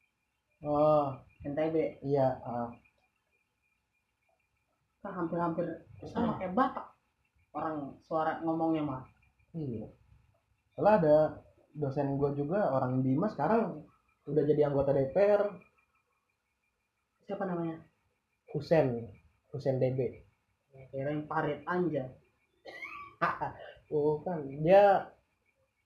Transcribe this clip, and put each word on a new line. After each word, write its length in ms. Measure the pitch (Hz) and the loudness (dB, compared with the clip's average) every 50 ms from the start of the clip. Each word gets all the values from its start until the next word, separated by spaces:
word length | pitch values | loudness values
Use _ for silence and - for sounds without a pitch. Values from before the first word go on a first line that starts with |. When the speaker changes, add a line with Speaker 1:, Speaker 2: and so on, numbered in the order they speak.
| _ _ _ _ _ _ _ _ _ _ _ _ 147 | _ _ _ _ _ _ _ _ _ _ _ _ -6
Speaker 1:
Oh. 480 | 147 147 147 151 151 151 151 143 135 127 - - - _ - - | -2 0 2 4 6 4 4 2 0 -4 -10 -14 -20 _ -12 -10
Speaker 2:
N 80 | 143 139 | -8 -4
T 60 | 151 156 160 | -2 -2 0
B. 320 | 160 160 143 - - - | 0 0 -2 -2 -4 -8
Speaker 1:
Iya, 400 | - 139 143 139 131 131 127 127 | -4 0 2 2 2 2 0 -2
ah. 320 | 123 127 120 120 120 120 120 - _ _ _ _ _ _ _ _ _ _ _ _ _ _ _ _ _ _ _ _ _ _ _ _ _ _ _ _ _ _ _ _ _ _ _ _ _ _ _ _ _ _ _ _ - | -10 -10 -8 -6 -8 -8 -10 -16 _ _ _ _ _ _ _ _ _ _ _ _ _ _ _ _ _ _ _ _ _ _ _ _ _ _ _ _ _ _ _ _ _ _ _ _ _ _ _ _ _ _ _ _ -16
Speaker 2:
Kan 80 | 196 180 | -12 -8
hampir-hampir 560 | 180 170 165 175 170 170 165 160 175 170 165 165 - - - - - - - | -6 -6 -4 -2 -2 -2 -2 -2 -4 -4 -6 -6 -12 -16 -20 -20 -18 -16 -10
sama 320 | - - 233 220 - - | -4 -2 -2 -2 -2 -4
kayak 160 | 190 180 180 233 | -6 -4 0 0
Batak. 320 | 269 285 - - - - _ _ _ _ _ _ _ _ _ _ _ _ - | 0 0 -2 -8 -14 -14 _ _ _ _ _ _ _ _ _ _ _ _ -10
Orang 480 | 147 160 160 156 147 139 131 - - _ - | -8 -6 -6 -6 -6 -8 -10 -12 -16 _ -4
suara 320 | 165 160 156 160 147 - | -2 0 0 0 -2 -2
ngomongnya 400 | 165 165 160 165 165 165 160 156 | -2 -2 -2 0 0 0 0 0
mah. 240 | 151 147 127 131 131 - _ _ _ _ _ _ _ _ - | 0 -4 -6 -8 -10 -14 _ _ _ _ _ _ _ _ -10
Speaker 1:
Iya. 320 | 165 151 127 113 - - - - _ _ _ - - _ _ _ _ _ _ _ _ _ _ - | -8 -8 -6 -6 -8 -10 -12 -16 _ _ _ -20 -20 _ _ _ _ _ _ _ _ _ _ -6
Soalnya 200 | - 156 202 214 196 | 2 4 6 6 6
ada 200 | 165 151 151 156 156 147 - - - - _ _ _ _ - 151 | 8 8 8 8 6 4 0 -6 -18 -20 _ _ _ _ -8 -6
dosen 400 | 143 135 131 147 139 139 139 139 | -6 -4 -2 -2 -2 0 0 0
gua 160 | 143 143 143 | 0 0 0
juga 400 | 143 143 147 185 214 202 147 135 | -2 -4 -2 0 0 0 2 0
orang 320 | 131 131 127 127 131 131 | 0 0 0 0 0 2
Bima 240 | 131 131 151 202 214 | 2 2 2 0 -2
sekarang 560 | - - 139 160 220 233 214 175 - - - - _ _ _ _ _ _ - | -2 -2 0 2 2 2 2 0 -4 -10 -14 -18 _ _ _ _ _ _ -8
udah 180 | 147 147 151 143 147 | -2 0 2 4 4
jadi 160 | 143 143 147 | 4 4 4
anggota 320 | 139 139 139 135 139 135 139 | 2 4 2 2 2 2 2
D 160 | 135 131 - | 2 2 2
P 40 | 185 | 2
R. 240 | 202 202 208 208 202 - 180 - - _ _ _ _ _ _ _ _ _ _ _ _ _ _ _ _ _ _ _ _ _ _ _ _ _ _ _ _ _ _ _ _ - | 4 4 4 4 2 0 -4 -10 -20 _ _ _ _ _ _ _ _ _ _ _ _ _ _ _ _ _ _ _ _ _ _ _ _ _ _ _ _ _ _ _ _ -12
Speaker 2:
Siapa 160 | 196 - 196 | -8 -6 -6
namanya? 320 | 185 175 170 170 165 160 160 - _ _ _ _ _ _ _ _ _ _ _ _ - | -4 -4 -4 -4 -6 -8 -10 -14 _ _ _ _ _ _ _ _ _ _ _ _ -8
Speaker 1:
Husen. 560 | - 147 - - 170 156 143 131 120 117 117 - - - _ _ _ _ _ _ - | -8 -8 -2 2 4 4 4 2 0 -4 -8 -10 -16 -20 _ _ _ _ _ _ -12
Husen 240 | 131 - 139 131 127 | -6 -2 -2 0 2
D 160 | 131 127 131 | 2 0 0
B. 60 | 131 123 110 - - - _ _ _ _ _ _ _ _ _ 139 | 0 -2 -4 -4 -10 -20 _ _ _ _ _ _ _ _ _ _
Speaker 2:
Ya, 160 | 131 131 - | -20 -20 -12
kirain 400 | - 135 135 147 151 151 151 - | -10 -8 -6 -4 -4 -6 -6 -4
Farid 320 | 156 160 151 147 143 139 - 170 | -4 -2 -2 -2 -4 -6 -6 -4
Anja. 400 | 180 180 175 156 151 135 127 - - - _ _ _ _ _ _ _ _ - - - - 1077 1077 - - - - - - | -2 0 0 0 -2 -4 -6 -6 -12 -18 _ _ _ _ _ _ _ _ -20 -18 -16 -14 -14 -14 -14 -14 -16 -16 -8 -4
Speaker 1:
<laughs> 320 | 170 - - - 151 135 - - - - - - _ - | -4 -4 -4 -4 -8 -8 -10 -12 -18 -20 -20 -20 _ -6
Bukan, 760 | 156 151 143 151 151 151 - 185 180 160 143 135 135 147 156 | -2 0 0 0 -2 -2 -4 -6 -6 -6 -8 -10 -8 -2 4
dia 480 | 165 190 202 208 202 190 170 - - - _ _ _ _ _ _ _ _ _ _ _ _ _ _ | 6 8 8 8 8 6 4 0 -4 -16 _ _ _ _ _ _ _ _ _ _ _ _ _ _